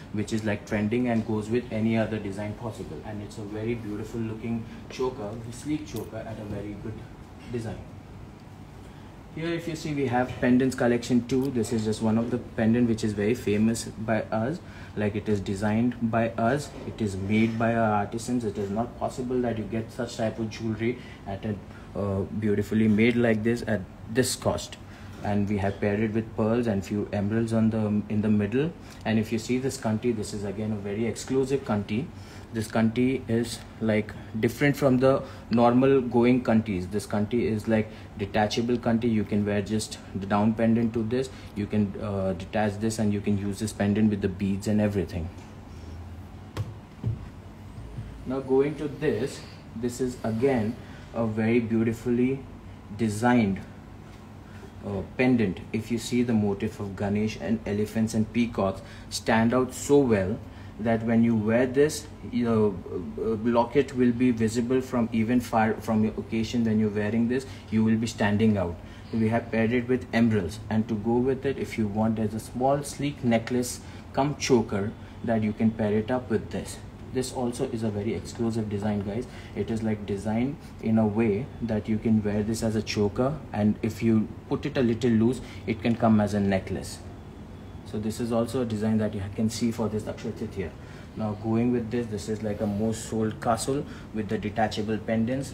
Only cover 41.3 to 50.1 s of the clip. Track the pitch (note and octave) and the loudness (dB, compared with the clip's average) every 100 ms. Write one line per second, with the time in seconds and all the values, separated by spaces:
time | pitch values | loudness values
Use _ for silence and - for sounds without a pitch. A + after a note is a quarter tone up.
41.3 | - - - G#2 G#2+ G2+ G#2+ G#2+ G2 F#2+ | -8 -12 -6 0 2 2 0 -4 -2 -2
42.3 | F2+ F#2 G#2+ G#2+ G2+ A2+ A2 G#2 G2+ G#2 | -2 -4 0 0 0 -2 0 0 0 0
43.3 | G2+ G2+ G2 A2 - G2+ G#2 A2 G2+ G2 | 0 0 -4 -6 0 2 4 4 4 0
44.3 | F2+ G2 G2 A2 G#2 G#2 G2 D#2+ F2+ E2+ | 0 0 0 2 2 2 2 -2 -4 -6
45.3 | - - - - - - - - - - | -10 -16 -16 -16 -14 -14 -14 -14 -14 -14
46.3 | - - - - - - - - - - | -16 -14 -8 -8 -8 -16 -6 -4 -4 -8
47.3 | - - - - - - - - - - | -14 -16 -16 -16 -14 -12 -10 -12 -10 -6
48.3 | C3+ C3 C3 C#3+ D3+ D3+ B2+ D3+ G#2 C#3 | -6 4 4 4 2 -6 -2 0 0 -2
49.3 | - - - - A2+ A#2+ A#2 B2+ | -6 -14 -16 -14 -4 -4 -2 -4